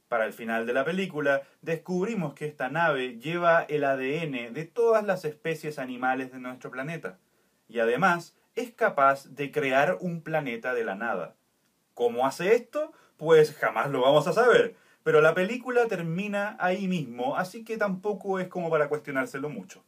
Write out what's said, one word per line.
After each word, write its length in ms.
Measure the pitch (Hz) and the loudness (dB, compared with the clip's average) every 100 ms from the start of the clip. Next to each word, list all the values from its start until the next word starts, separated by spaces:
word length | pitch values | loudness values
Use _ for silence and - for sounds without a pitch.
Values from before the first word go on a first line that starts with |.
| - | -4
Para 180 | 117 110 | -2 -2
el 80 | |
final 320 | - 113 113 117 | -4 -4 -4 0
de 80 | |
la 120 | 131 143 | 0 0
película, 580 | 185 185 147 143 139 - _ | -2 -4 -2 0 0 -2 _
descubrimos 720 | 160 165 - 180 202 220 151 | -6 -6 -4 -4 -2 -2 -6
que 120 | - 151 | -6 -10
esta 240 | - 127 | -6 -4
nave 500 | 156 170 135 127 117 | 0 0 0 -4 -6
lleva 440 | 139 175 170 165 | -6 0 4 4
el 200 | - 147 | 2 -2
A 120 | 139 135 | 0 0
D 280 | 131 151 | -2 -4
N 280 | 160 127 120 | -4 -6 -8
de 140 | 127 160 | -10 -8
todas 380 | - 233 220 208 | 0 2 2 2
las 180 | 175 | -4
especies 560 | 156 - 165 156 156 147 | -6 -8 -6 -6 -8 -8
animales 520 | 127 123 127 131 131 | -8 -4 -2 -2 -4
de 80 | 131 | -10
nuestro 320 | 127 127 139 | -14 -12 -12
planeta. 480 | 127 143 165 92 92 _ _ _ _ _ | -10 -10 -8 -10 -14 _ _ _ _ _
Y 120 | 113 | -2
además, 580 | 117 127 185 170 - _ _ - | 0 2 2 0 -4 _ _ -10
es 160 | 247 | -8
capaz 540 | - - - 135 139 - | -2 0 4 4 4 -4
de 220 | 131 139 | -8 -6
crear 460 | 147 135 131 151 185 | -2 2 2 2 0
un 200 | 180 170 | -4 -6
planeta 520 | 160 160 139 117 127 | -4 -4 -2 -6 -4
de 100 | 123 | -2
la 120 | 107 98 | -2 -4
nada. 400 | 117 98 80 - _ _ _ _ _ | -4 -4 -6 -14 _ _ _ _ _
¿Cómo 320 | - 120 117 131 | -2 -2 0 -2
hace 300 | 135 180 233 | 0 2 2
esto? 360 | - 294 311 - _ - | 0 -6 -6 -10 _ -4
Pues 380 | 156 160 151 147 | 6 6 6 2
jamás 340 | 123 110 139 | -2 0 0
lo 100 | 139 | 2
vamos 260 | 127 147 175 | 6 6 4
a 60 | |
saber. 420 | 202 247 170 - - _ _ | 4 6 6 4 -4 _ _
Pero 180 | 156 151 | 2 6
la 140 | 156 170 | 6 4
película 520 | 185 254 254 240 233 | 0 -2 -2 2 2
termina 680 | 190 170 170 208 202 208 - | 0 -4 -4 -4 -4 -4 -2
ahí 280 | 180 196 190 | -2 -2 -2
mismo, 500 | 180 131 120 123 147 | -4 -4 -6 -4 -4
así 260 | 185 233 | -6 -8
que 140 | 226 220 | -8 -4
tampoco 640 | 208 185 208 208 202 190 | -2 -2 -4 -4 -4 -4
es 80 | 180 | -4
como 240 | 180 165 | -6 0
para 180 | 160 143 | 0 0
cuestionárselo 600 | 147 147 135 127 135 147 | -2 -4 -4 -4 -6 -8
mucho. 360 | 98 90 - | -10 -14 -20